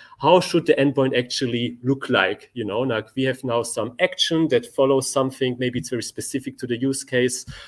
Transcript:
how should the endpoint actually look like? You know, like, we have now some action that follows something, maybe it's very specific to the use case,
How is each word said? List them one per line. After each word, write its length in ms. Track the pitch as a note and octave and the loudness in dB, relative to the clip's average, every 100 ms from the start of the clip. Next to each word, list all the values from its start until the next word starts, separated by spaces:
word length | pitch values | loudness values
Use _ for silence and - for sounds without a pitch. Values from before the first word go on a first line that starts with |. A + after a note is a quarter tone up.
| - - | -20 -2
how 220 | D3 F3+ | 4 6
should 260 | - E3+ - | 6 0 2
the 80 | C#3 | 4
endpoint 400 | C#3+ C3+ C3 C3 | 4 4 2 2
actually 600 | B2 - B2+ A#2+ A#2+ A#2+ | -2 -4 -2 -2 -4 -4
look 260 | B2 C3+ - | -2 -2 2
like? 400 | A2+ F#2+ G#2 - | 2 2 -2 -10
You 100 | A#2+ | -8
know, 160 | G#2 A2 | -4 -2
like, 340 | C3 A2 - C3 | 0 -2 -4 -2
we 60 | |
have 200 | C3 B2+ | -2 -2
now 200 | B2+ A#2 | -2 -2
some 320 | A2+ A#2 A2+ C#3+ | -2 -4 -6 -2
action 480 | F3+ - - D#3+ D#3 | -2 0 0 2 2
that 260 | A#2+ - | 2 0
follows 380 | - C3+ C3+ C3 | 0 2 2 2
something, 460 | C#3 C3 - B2+ B2 | -2 -2 -2 -4 -2
maybe 180 | B2 A#2+ | -4 -4
it's 120 | - | -6
very 140 | A#2+ | -6
specific 540 | - - - C3 C3 - | -6 -10 -6 -6 -8 -10
to 60 | B2 | -6
the 120 | A#2+ | -2
use 260 | C3+ C3 | -2 -2
case, 420 | - B2+ B2+ - - - | -2 0 0 -2 -10 -18